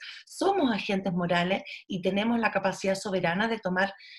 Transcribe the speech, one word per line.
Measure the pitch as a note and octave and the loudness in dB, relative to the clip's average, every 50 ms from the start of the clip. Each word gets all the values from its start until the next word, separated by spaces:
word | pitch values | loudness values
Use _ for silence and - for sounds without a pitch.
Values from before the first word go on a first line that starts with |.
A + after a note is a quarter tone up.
| - - - - - | -14 -16 -16 -16 -18
somos | - - - D#4+ F#4+ G4+ F#4+ D4+ A#3+ G#3+ | -18 -4 0 2 2 4 4 2 2 2
agentes | F#3+ - - G3 F#3+ F#3+ G3 | 0 0 -2 -2 0 0 0
morales | F3 F3 F3 E3+ F3 F3 F3 F3+ G3 G3+ - - - - - | 0 0 0 2 2 2 2 2 0 -2 -2 -8 -14 -16 -10
y | - G3+ F3 | -8 -8 -2
tenemos | F3 F#3+ G3 G3 G#3+ A#3 A#3 A#3 | 0 0 0 2 2 2 2 2
la | A3 G#3 | 2 0
capacidad | - G3 F#3+ F#3+ F#3 - - F#3+ F#3+ | 0 2 0 0 -2 0 -2 -2 -2
soberana | F#3+ - G#3+ F#3+ F#3 E3+ E3 E3+ G3 A3 | -2 -2 -2 -2 0 0 2 2 0 0
de | A3+ A3+ A3 | 0 -2 -2
tomar | - F3+ F3+ F3+ F#3+ G3 - - - - - | -2 -2 2 2 2 0 0 -10 -18 -20 -20